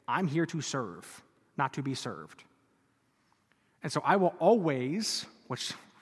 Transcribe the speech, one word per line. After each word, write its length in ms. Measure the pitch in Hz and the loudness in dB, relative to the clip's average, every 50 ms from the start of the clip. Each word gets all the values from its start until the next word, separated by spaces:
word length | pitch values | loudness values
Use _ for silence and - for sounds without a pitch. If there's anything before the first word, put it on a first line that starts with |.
| _ - | _ -2
I'm 200 | 120 165 190 151 | 0 0 0 0
here 180 | 139 165 165 156 | 0 0 0 0
to 120 | - 160 | -2 -4
serve, 640 | 135 - - 135 120 95 85 82 - - - - - _ _ _ _ _ _ | -6 -4 -4 -4 -6 -6 -10 -12 -16 -18 -18 -20 -20 _ _ _ _ _ _
not 180 | - 139 131 - | -2 -2 -2 -2
to 100 | 147 135 | -4 -4
be 120 | 139 131 | -4 -4
served. 480 | - - 135 92 76 78 - - - - _ _ _ _ _ _ _ _ _ _ _ _ _ _ _ _ _ _ _ _ _ _ _ _ _ _ _ - | -6 -6 -8 -10 -10 -12 -16 -20 -20 -20 _ _ _ _ _ _ _ _ _ _ _ _ _ _ _ _ _ _ _ _ _ _ _ _ _ _ _ -6
And 80 | 151 | -4
so 100 | - 156 - | -2 0 2
I 120 | 139 180 202 | 4 4 4
will 180 | 185 170 - - | 4 2 2 4
always, 840 | 165 185 233 226 170 160 139 127 123 135 160 220 214 - - - - - - - - - | 6 6 6 6 6 2 2 2 0 0 -2 -2 -2 -2 -4 -4 -6 -8 -14 -14 -8 -6
which 260 | 127 - - - - - - - - - | -6 -4 -4 -6 -8 -10 -16 -20 -20 -14